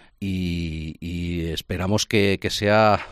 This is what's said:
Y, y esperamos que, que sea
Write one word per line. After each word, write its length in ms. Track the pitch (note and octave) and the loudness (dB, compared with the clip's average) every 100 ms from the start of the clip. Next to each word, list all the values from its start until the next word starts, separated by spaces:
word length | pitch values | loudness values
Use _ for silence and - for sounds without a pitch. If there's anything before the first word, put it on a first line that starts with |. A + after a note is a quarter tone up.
| _ - | _ -10
Y, 720 | G2 F#2 F2+ E2+ E2 D#2+ D#2 - | -4 -2 -2 -2 -4 -6 -8 -10
y 460 | F2 F2 E2+ F2 E2 | -8 -6 -4 -4 -4
esperamos 580 | D#2 - F2+ F#2 G#2 | -6 -6 -4 0 0
que, 340 | - A2 G2 F#2 | 2 2 2 2
que 80 | F#2 | -2
sea 500 | - G#2 G#2+ G#2+ G2 - | -2 2 6 6 4 0